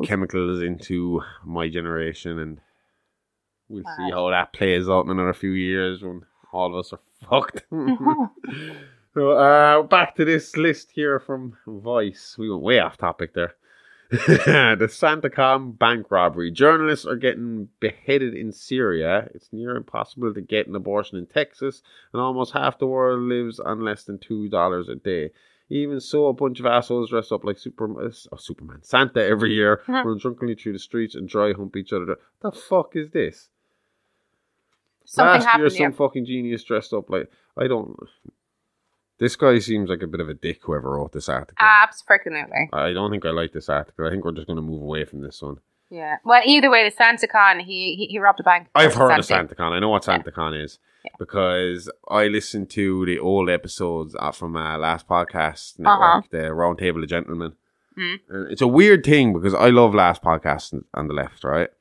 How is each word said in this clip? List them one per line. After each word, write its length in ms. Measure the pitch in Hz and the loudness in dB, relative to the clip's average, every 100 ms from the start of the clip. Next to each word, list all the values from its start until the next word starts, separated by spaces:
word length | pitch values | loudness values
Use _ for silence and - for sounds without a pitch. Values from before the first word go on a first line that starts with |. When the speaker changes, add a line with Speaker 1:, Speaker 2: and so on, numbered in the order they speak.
Speaker 1:
put 60 | - | -2
chemicals 540 | 98 92 92 90 90 | -2 -2 -4 -4 -4
into 600 | 87 85 - 90 90 85 - - | -6 -8 -6 -6 -4 -6 -8 -16
my 240 | 85 85 82 | -12 -8 -6
generation, 720 | 85 85 80 80 80 87 82 | -6 -6 -6 -6 -8 -12 -10
and 220 | 78 73 _ _ _ _ _ _ _ _ _ _ _ | -12 -14 _ _ _ _ _ _ _ _ _ _ _
we'll 160 | 104 123 160 | -16 -14 -10
see 60 | |
Speaker 2:
Mad. 80 | 143 | -6
Speaker 1:
how 180 | 90 90 | -4 0
that 220 | 90 - | 0 -2
plays 360 | - 98 90 92 | -4 -2 0 0
out 180 | 92 69 | 0 0
in 40 | |
another 220 | 95 90 | -2 -4
few 180 | - 95 | -4 -6
years 500 | 95 92 95 92 92 | -4 -4 -4 -4 -6
when 200 | 95 90 - _ _ | -12 -16 -20 _ _
all 140 | 92 90 | -6 -4
of 60 | 90 | -6
us 140 | - | -10
are 80 | 87 _ _ - | -16 _ _ -2
fucked. 360 | 135 - - - | 0 0 -10 -12
<laughs> 20 | |
Speaker 2:
<laughs> 580 | 320 262 247 277 311 220 - - 143 156 151 139 _ _ | -6 -4 0 0 0 -4 -8 -14 -14 -14 -18 -20 _ _
Speaker 1:
So, 180 | 147 139 | -2 2
uh, 500 | 139 139 147 147 151 | 4 6 8 8 6
back 320 | 147 190 170 - | 4 4 2 0
to 80 | |
this 320 | 156 156 - 156 | 0 0 -2 -2
list 340 | 165 147 - | 0 -2 -8
here 300 | 151 147 135 | -6 -2 -2
from 340 | - 135 127 110 - | -4 -12 -12 -18 -18
Vice. 680 | 104 113 120 101 - - - | -12 -2 -2 -2 -6 -16 -10
We 100 | 110 | -8
went 140 | 90 | -4
way 160 | 90 123 | 2 2
off 180 | 80 - | 2 -2
topic 380 | 87 - 82 | -6 -6 -8
there. 200 | 87 85 - _ _ _ _ _ | -6 -6 -8 _ _ _ _ _
<laughs> 0 | |
The 800 | 120 - 160 135 143 120 107 110 | -2 4 4 6 4 4 4 0
Santacon 880 | - 151 156 139 - 131 135 131 110 | 2 0 2 -2 2 2 2 -2 0
bank 320 | 117 117 - | 2 2 0
robbery. 400 | 95 87 85 85 | 2 2 0 -6
Journalists 540 | 82 147 160 156 147 | 4 4 6 2 -2
are 120 | - 120 | -6 -2
getting 520 | 127 - 120 113 101 _ | -2 -2 -8 -10 -12 _
beheaded 540 | 107 - - 139 127 | -6 -4 0 0 0
in 180 | - 110 | -6 -10
Syria. 760 | - - 131 110 82 80 101 - | -12 -6 -2 0 0 0 -2 -2
It's 180 | - _ | -14 _
near 240 | 107 120 123 | -12 -10 -10
impossible 560 | 113 110 - 127 117 | -8 -8 -8 -6 -6
to 80 | 101 | -6
get 260 | 90 107 - | -4 -4 -4
an 80 | 98 | -8
abortion 420 | 98 104 101 92 | -4 -4 -6 -12
in 80 | 87 | -6
Texas, 560 | 151 147 _ 135 - _ _ _ | -4 -4 _ -10 -10 _ _ _
and 80 | 120 | -6
almost 320 | 127 127 127 | -4 -4 -4
half 240 | 139 135 - | -2 -4 -2
the 80 | 131 | -4
world 340 | 131 127 123 | 0 0 0
lives 400 | 123 123 117 113 | -2 -4 -4 -8
on 200 | - 110 | -8 -6
less 200 | 107 104 | -6 -8
than 140 | - 101 | -10 -16
two 300 | - 107 104 | -10 -8 -4
dollars 400 | 101 90 90 85 | -2 0 -2 -6
a 60 | |
day. 360 | 62 101 87 78 - _ _ _ | -10 -6 -6 -6 -12 _ _ _
Even 320 | 143 143 139 | -6 -4 -8
so, 260 | - 147 143 | -2 0 2
a 40 | |
bunch 260 | 123 135 120 | 0 -2 -2
of 60 | |
assholes 460 | 123 120 120 120 113 | 0 2 0 -4 -2
dressed 220 | 117 - | -4 -2
up 120 | 104 | -6
like 140 | 104 98 | -6 -8
Super-, 480 | 120 - 110 71 113 | -12 -10 -10 -8 -10
uh, 40 | - - - | -12 -18 -18
Superman, 440 | - - 80 76 | -16 -16 -16 -20
Santa 400 | - 127 135 117 | 0 2 2 2
every 300 | 101 107 110 | 2 2 2
year, 300 | 107 104 107 - | 2 2 2 0
Speaker 2:
Mm-hmm. 220 | 254 117 | -4 -4
Speaker 1:
run 100 | 104 | -4
drunkenly 360 | 127 120 120 | -6 -6 -8
through 180 | 107 110 | -6 -8
the 60 | 95 | -10
streets 360 | - 117 110 | -8 -6 -6
and 140 | 69 92 | -8 -6
dry 240 | 107 104 | -2 0
hump 240 | 98 98 101 | -2 -8 -10
each 160 | 95 | -6
other. 240 | 98 87 - _ _ | -6 -6 -8 _ _
The 100 | 214 | -10
fuck 440 | - - 185 - 165 | -10 -2 0 0 -6
is 140 | 151 | -6
this? 400 | 165 87 - _ _ _ _ _ _ _ _ _ _ _ _ _ _ _ _ | -4 -4 -6 _ _ _ _ _ _ _ _ _ _ _ _ _ _ _ _
Speaker 2:
Something 280 | _ - 175 | _ 2 4
Speaker 1:
Last 100 | 208 | 4
year, 60 | 233 | 4
Speaker 2:
happened, 220 | 151 151 | 4 2
Speaker 1:
some 80 | 185 | 0
Speaker 2:
yeah. 80 | 147 | -2
Speaker 1:
fucking 360 | - 139 135 123 | 0 -2 -2 -6
genius 380 | 127 120 113 | -6 -6 -8
dressed 280 | - 110 - | -4 -4 -2
up 180 | 107 - | -6 -4
like, 200 | 92 - _ _ - | -6 -6 _ _ -6
I 80 | 131 | -2
don't, 300 | 117 107 - - _ - _ _ _ _ _ _ _ _ _ | -2 -6 -14 -20 _ -20 _ _ _ _ _ _ _ _ _
this 180 | 117 - | -2 2
guy 220 | 139 120 | 4 4
seems 300 | 107 107 92 | 2 -2 -2
like 120 | 85 | -4
a 40 | 85 | -6
bit 140 | 85 | -8
of 80 | 78 | -8
a 60 | |
dick, 260 | 73 80 82 | -8 -8 -8
whoever 280 | - 73 65 | -6 -6 -4
wrote 220 | 71 73 | -6 -6
this 160 | 73 - | -8 -6
article. 280 | 65 - - | -6 -6 2
Speaker 2:
Abs-freaking-lutely. 1080 | 214 214 214 - - 196 175 151 - - 156 | 6 6 4 0 0 0 0 -8 -6 -6 -4
Speaker 1:
I 200 | 73 82 | -2 -2
don't 180 | 90 104 | -2 -4
think 160 | 104 85 | -4 -4
I 40 | |
like 220 | 82 82 | -4 -6
this 160 | 78 - | -8 -4
article. 380 | 73 76 - 80 | -4 -4 -6 -6
I 40 | |
think 140 | 95 | -4
we're 80 | 85 | -6
just 140 | 78 80 | -8 -8
gonna 160 | 80 | -8
move 200 | 78 78 | -8 -8
away 220 | 73 78 | -8 -8
from 160 | 76 71 | -8 -12
this 220 | 69 - | -16 -14
one. 160 | 71 69 _ _ _ | -16 -16 _ _ _
Speaker 2:
Yeah. 260 | 170 156 147 | -14 -10 -8
Well, 160 | 233 247 262 | 4 6 8
either 240 | 294 269 | 6 6
way, 180 | 233 208 | 6 4
the 60 | - | 4
Santa 300 | 233 233 220 | 4 4 0
Con, 340 | 220 196 175 | 6 6 4
he, 340 | 180 185 185 185 | -2 -8 -6 -6
he, 100 | 214 | -8
he 120 | 202 | 2
robbed 220 | 202 196 | 2 4
a 20 | |
bank. 260 | 180 175 170 | 2 2 2
Speaker 1:
I've 200 | 147 156 | 4 4
heard 160 | 120 131 151 | 6 4 4
of 60 | |
Speaker 2:
Something. 240 | - 95 82 | 2 0 0
Speaker 1:
Santa 60 | |
Con. 180 | - 82 | -4 -4
I 40 | 87 | 0
know 100 | 107 | 0
what 120 | 101 - | 0 0
Speaker 2:
Yeah. 80 | 92 | -2
Speaker 1:
Santa 140 | 80 | -2
Con 220 | 85 80 | -8 -6
is 240 | 76 76 - _ _ | -6 -10 -14 _ _
Speaker 2:
Yeah. 60 | - - | -20 -16
Speaker 1:
because 720 | 87 98 90 90 90 87 90 - - | -8 -2 0 0 -2 -6 -12 -18 -2
I 200 | 104 104 | 2 2
listened 420 | 104 - 104 95 | 0 -4 -8 -6
to 340 | 104 98 92 | -2 -2 0
the 140 | 90 82 | -2 -2
old 320 | 90 98 90 | 0 2 2
episodes, 640 | 87 - - 87 82 78 - | -2 -4 -6 -4 -4 -6 -8
uh, 120 | 76 | -8
from, 240 | - 85 82 | -6 -8 -6
uh, 220 | 80 78 | -6 -4
last 280 | 80 85 - | -2 -4 0
podcast 720 | 87 85 85 78 - - - | -2 0 -2 -2 -4 -14 -2
Speaker 2:
Uh-huh. 360 | 82 98 180 90 | 2 4 4 2
Speaker 1:
network, 100 | - | 0
the 240 | 80 80 | -6 -6
Round 240 | 80 87 85 | -2 -2 0
Table 240 | 90 82 | -2 -2
of 60 | 78 | -4
Gentlemen. 420 | 85 - 85 82 - _ _ _ 185 | -6 -6 -8 -10 -12 _ _ _ -10
Speaker 2:
Mm. 220 | 175 190 _ | -8 -8 _
Speaker 1:
And 200 | 98 78 | -10 -10
it's 120 | 101 | 0
a 40 | 123 | 4
weird 360 | 139 208 190 | 6 8 6
thing 300 | 143 151 120 | 6 4 6
because 180 | 85 95 | 2 0
I 160 | 95 123 | 4 6
love 260 | 120 113 | 8 8
Last 280 | 101 87 87 | 6 4 4
Podcast 500 | 87 80 76 76 - | 0 0 0 -2 -6
on, 120 | 71 - | -12 -8
on 140 | - 76 | -8 -4
the 60 | |
Left, 300 | 73 67 - | -4 -6 -8
right? 240 | 67 80 - - | -2 -2 -2 -6